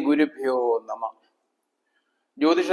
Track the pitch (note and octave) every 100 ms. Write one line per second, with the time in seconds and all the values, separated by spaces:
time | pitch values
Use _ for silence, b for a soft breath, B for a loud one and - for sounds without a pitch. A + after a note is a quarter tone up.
0 | C#3 D3 D3 - C3+ B2+ A#2+ A2+ A2 G#2+
1 | A2+ - _ _ _ _ _ _ _ _
2 | _ _ _ - D3+ E3+ F3+